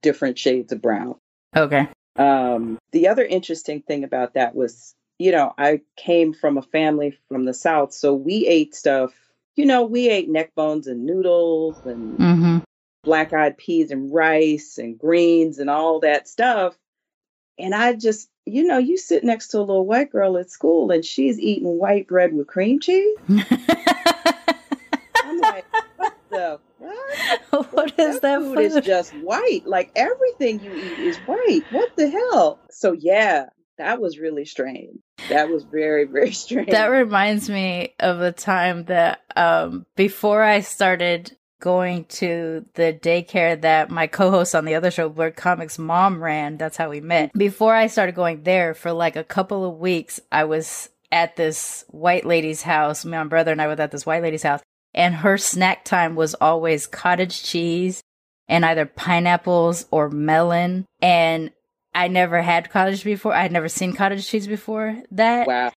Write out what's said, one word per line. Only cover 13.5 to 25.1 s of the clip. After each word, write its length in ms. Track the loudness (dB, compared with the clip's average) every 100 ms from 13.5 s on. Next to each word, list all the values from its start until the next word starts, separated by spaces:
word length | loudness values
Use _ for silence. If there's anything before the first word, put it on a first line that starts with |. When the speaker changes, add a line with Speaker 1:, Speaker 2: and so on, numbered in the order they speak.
| 0
Speaker 1:
peas 340 | -2 0 0
and 220 | -2 -2
rice 640 | 2 4 4 2 0 -6 -12
and 200 | -12 -6
greens 600 | 0 4 4 4 2 -2
and 100 | -2
all 300 | 0 0 2
that 260 | 2 0 -2
stuff. 480 | -2 0 2 -2 -6 _ _ _ _ _ _ _ -12
And 140 | -6 0
I 180 | 0
just, 360 | 2 -2 -2 -8 _ -6
you 180 | 0
know, 140 | 2 2
you 200 | 0 -2
sit 260 | 0 0
next 260 | 2 -2 -2
to 80 | -4
a 40 |
little 240 | 0 0 2
white 260 | 0 0
girl 260 | 0 0 0
at 120 | -4
school 400 | -4 2 2 2
and 120 | 0 -2
she's 340 | -2 -2 0
eating 380 | -2 -2 -2 -2
white 280 | 0 0 0
bread 260 | 0 2
with 140 | 0 -4
cream 320 | -2 0 0
cheese. 380 | 2 2 2 -2
Speaker 2:
<laughs> 40 | 0 0 2 -2 0 0 0 2 0 2 0 0 -4 -6 -6 -12 -8 -10 -2